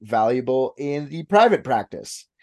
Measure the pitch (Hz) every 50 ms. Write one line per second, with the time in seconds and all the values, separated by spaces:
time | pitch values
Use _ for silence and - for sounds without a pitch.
0 | 110 104 117 110 110 117 127 127 127 131 127 131 131 127 - - 143 143 143 147
1 | 147 139 151 165 156 - 202 208 226 233 202 - - 127 127 107 98 - - 69
2 | - - - - - _ _ _